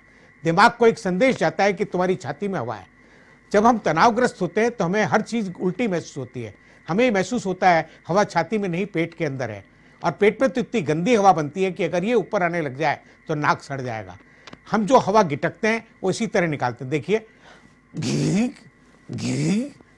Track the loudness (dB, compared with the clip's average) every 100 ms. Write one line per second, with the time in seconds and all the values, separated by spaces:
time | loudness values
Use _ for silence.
0 | _ _ -20 _ -2 4 4 6 2 2
1 | -2 2 2 2 0 2 0 0 -4 -2
2 | 0 -2 -4 -8 -6 -6 -6 -10 -14 _
3 | _ -20 -20 -20 -2 2 4 4 2 4
4 | 4 4 0 0 -4 0 -2 0 -2 0
5 | 2 0 0 -4 -6 -4 -4 -2 -2 -2
6 | -6 -12 -12 -10 -12 -14 _ -18 -4 0
7 | 2 2 0 -2 -4 2 4 4 0 -10
8 | -2 0 0 0 -2 -2 -2 -4 -4 -4
9 | -4 -4 -6 -4 -8 -8 -16 _ -20 -4
10 | -4 2 2 4 0 0 -4 -4 -2 0
11 | 2 4 4 4 0 -2 -4 -2 -4 -2
12 | 0 -2 0 -2 -2 -2 -6 -4 -2 -4
13 | -8 -16 -6 -2 0 -2 -4 -10 -8 -8
14 | -10 -18 _ _ -20 -20 -4 -2 4 4
15 | 4 2 2 0 -4 -2 -2 -2 -6 -6
16 | -4 -2 -2 0 0 -2 -4 -4 -4 -4
17 | -2 -4 -4 _ -20 -20 _ _ _ -8
18 | -4 -2 0 0 -2 -6 -20 _ _ _
19 | -14 -8 -4 -2 0 0 -2 -10 _